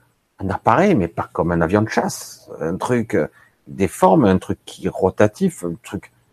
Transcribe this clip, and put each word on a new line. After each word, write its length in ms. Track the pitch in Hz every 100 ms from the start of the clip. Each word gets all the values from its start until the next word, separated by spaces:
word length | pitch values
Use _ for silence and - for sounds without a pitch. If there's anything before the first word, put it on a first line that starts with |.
| _ _ _ -
un 100 | 95
appareil, 460 | 92 120 123 202 135
mais 120 | 85
pas 220 | - -
comme 200 | - 85
un 100 | 85
avion 200 | 82 104
de 80 | 107
chasse, 600 | - 190 - - - - -
un 160 | 82 95
truc, 380 | - 123 110
euh, 140 | 98 73 _ _ _ -
des 200 | 69 95
formes, 380 | - 185 175 104
un 120 | 95
truc 220 | - 90 -
qui 200 | - 92
est 40 |
rotatif, 760 | - 92 - 107 - 190 -
un 120 | 87 85
truc, 300 | - - - _ _